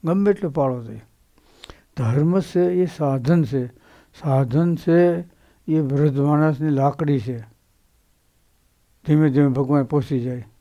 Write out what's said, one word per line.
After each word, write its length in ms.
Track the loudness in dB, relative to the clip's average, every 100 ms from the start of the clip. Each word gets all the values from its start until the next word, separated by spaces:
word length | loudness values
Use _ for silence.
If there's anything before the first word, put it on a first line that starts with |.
ગમે 260 | 0 0 2
એટલો 180 | 0 -2 -2
પાળો 220 | -2 -2 -10
જોઈએ. 160 | -16 -18 _ _ _ _ _ -20 -20 _ -6
ધર્મ 340 | -2 0 2 0 0
છે 140 | 0 0 2
એ 20 | -2 -2
સાધન 440 | -2 -2 0 2 2
છે, 140 | -2 -6 -10 _ -20 _ -10
સાધન 500 | -2 0 2 0 0 0
છે 160 | 2 4 4 2 -6 _ _ _ -2
એ 100 | -2 0
વૃદ્ધ 300 | 2 0 2 0
માણસની 500 | 2 2 0 -2 0
લાકડી 420 | 0 0 -2 -2 -4
છે, 120 | -10 -12 _ _ _ _ _ _ _ _ _ _ _ _ _ _ _ 0
ધીમે 220 | 2 2
ધીમે 180 | 2 2 0
ભગવાન 280 | 0 0 0
પહોંચી 300 | -2 -2 -4 -4
જાય. 200 | -8 -12 _